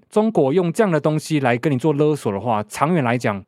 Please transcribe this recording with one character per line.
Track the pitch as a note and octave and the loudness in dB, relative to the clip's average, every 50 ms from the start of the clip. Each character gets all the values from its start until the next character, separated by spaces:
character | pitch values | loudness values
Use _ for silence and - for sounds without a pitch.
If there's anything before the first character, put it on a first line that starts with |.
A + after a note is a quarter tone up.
| - | -8
中 | _ - G#3 G#3+ A3+ | _ 0 0 0 2
国 | A3 F3 C#3+ C3 D3 | 2 0 2 2 2
用 | F#3+ F3 E3+ | 0 0 0
这 | E3 - A3 | 0 0 2
样 | G3 | 2
的 | E3 D3+ | 2 2
东 | - D#3+ D#3 | 2 0 0
西 | D3+ - - D#3+ D3 | -2 -2 -2 -2 0
来 | C3+ A#2+ A#2+ | 2 0 0
跟 | A#2+ - D#3+ C#3 | 0 0 -2 -2
你 | A#2+ | 0
做 | - D#3+ | 0 0
勒 | D3 C#3+ D3+ D3+ D#3 | 2 2 2 0 0
索 | C#3 - A#2 | -2 -2 -4
的 | G2 G2 | -4 -4
话， | G#2 B2 A2 G#2 G#2 - | -2 -2 -2 -2 -4 -6
长 | - - C#3 D#3 F#3 | -4 -2 0 0 0
远 | E3 B2+ | 0 0
来 | A#2 A#2+ | 0 0
讲 | B2+ A#2+ A#2 G2+ F#2+ F2+ | 0 -2 -4 -4 -4 -8